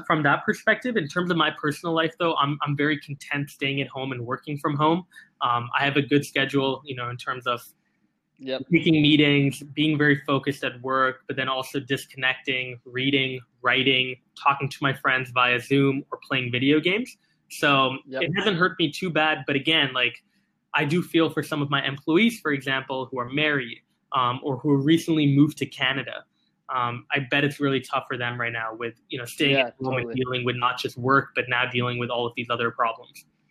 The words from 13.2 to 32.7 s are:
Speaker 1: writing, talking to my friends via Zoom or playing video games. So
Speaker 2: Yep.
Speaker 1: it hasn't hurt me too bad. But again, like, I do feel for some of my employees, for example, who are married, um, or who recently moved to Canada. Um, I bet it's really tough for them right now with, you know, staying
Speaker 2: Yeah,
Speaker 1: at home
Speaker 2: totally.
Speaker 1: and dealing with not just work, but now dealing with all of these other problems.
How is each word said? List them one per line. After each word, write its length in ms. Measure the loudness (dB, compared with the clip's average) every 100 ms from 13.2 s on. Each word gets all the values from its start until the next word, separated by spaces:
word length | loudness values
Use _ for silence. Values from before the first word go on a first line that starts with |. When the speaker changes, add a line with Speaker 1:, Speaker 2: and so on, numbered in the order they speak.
| 0 -4 -12 _
Speaker 1:
writing, 520 | 0 2 4 2 0 -6 _ -2
talking 300 | 0 2 -2
to 80 | 0
my 140 | -2
friends 380 | 0 0 0 0
via 280 | 2 2 2
Zoom 440 | 2 4 4 2 -4
or 80 | -10
playing 300 | -4 -4 -2
video 280 | 0 4 4
games. 380 | 4 0 -4 -12 _ _ -18
So 480 | 0 2 4 2 -2 -8
Speaker 2:
Yep. 160 | -4
Speaker 1:
it 100 | -2 0
hasn't 200 | 0 2
hurt 200 | 0 0
me 140 | -2
too 180 | -2 -2
bad. 300 | 0 0 0 -2
But 80 | -2
again, 360 | 2 2 2
like, 320 | 0 -2 -4 _ _ _ _ _ -2
I 100 | 0
do 160 | 0
feel 300 | 2 2 2
for 100 | 0
some 220 | -4 -2
of 80 | -2
my 120 | -2
employees, 560 | -2 -4 0 4 4 0
for 120 | -2
example, 560 | -2 -2 -4 -4 -6 -6
who 100 | -6
are 100 | -4
married, 540 | 0 2 0 -4 -12 _ _ -4
um, 280 | 0 0 0
or 140 | -4 -2
who 180 | 2 2
recently 500 | 4 2 2 2 4 6
moved 220 | 4 2
to 80 | -6
Canada. 580 | -2 -2 -2 -6 -12 -16 _ _ _ -6
Um, 380 | -4 -2 -4 -4
I 100 | -4 0
bet 120 | 2
it's 160 | 0 0
really 220 | 0 0
tough 240 | -2 -4 -4
for 100 | -4
them 220 | -4 -4
right 140 | -4
now 220 | -4 -8 -6
with, 260 | -8 -10 -12
you 80 | -10
know, 80 | -8
staying 300 | 0 2 2
Speaker 2:
Yeah, 120 | 0
Speaker 1:
at 60 | -4
home 140 | -4 -4
Speaker 2:
totally. 160 | -4
Speaker 1:
and 40 | -4
dealing 300 | -4 -2 -2
with 120 | 0
not 200 | -2 -2
just 180 | -8 -4
work, 340 | 2 2 2
but 120 | -4 -2
now 180 | 0 0
dealing 300 | 0 -2 -2
with 140 | -4
all 160 | -2 -4
of 60 | -4
these 160 | -4
other 180 | -2
problems. 560 | -2